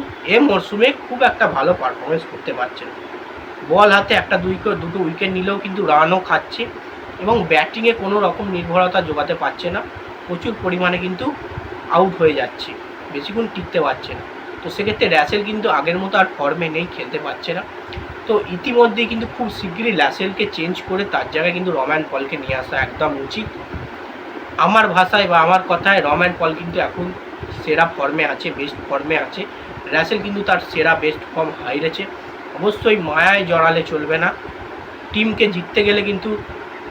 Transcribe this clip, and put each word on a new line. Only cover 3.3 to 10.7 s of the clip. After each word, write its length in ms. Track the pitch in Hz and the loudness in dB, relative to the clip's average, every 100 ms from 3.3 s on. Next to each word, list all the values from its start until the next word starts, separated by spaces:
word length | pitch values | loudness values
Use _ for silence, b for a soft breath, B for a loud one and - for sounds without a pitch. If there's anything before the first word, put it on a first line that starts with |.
| - - - - | -14 -14 -8 2
বল 200 | 180 208 | 6 8
হাতে 220 | 202 196 | 8 4
একটা 220 | 202 - 185 | 2 2 0
দুই 180 | 180 185 | 0 0
ক-, 220 | 214 170 | -2 -2
দুটো 180 | 170 190 | -2 -2
উইকেট 320 | 165 170 190 | -2 0 -2
নিলেও 240 | 185 190 202 | 0 -2 -2
কিন্তু 220 | 196 190 165 | -4 -2 4
রানও 320 | 151 165 185 | 6 6 4
খাচ্ছে 420 | 180 156 - - 240 - - - - - | 2 0 0 -8 -8 -8 -14 -14 -14 -4
এবং 160 | 190 233 160 | 2 2 4
ব্যাটিংয়ে 440 | 151 160 226 226 | 4 2 2 2
কোনো 240 | 226 196 208 | 2 2 2
রকম 240 | 208 - 202 | 2 0 -4
নির্ভরতা 500 | 175 170 175 180 190 | -4 2 4 4 2
জোগাতে 340 | 160 147 143 | 0 -2 -2
পারছে 340 | 165 135 - 175 | -2 -2 -4 -4
না, 100 | 196 - - - - | -4 -6 -12 -14 -12
প্রচুর 300 | - 175 240 208 | -8 -6 -4 -4
পরিমাণে 380 | 185 | -2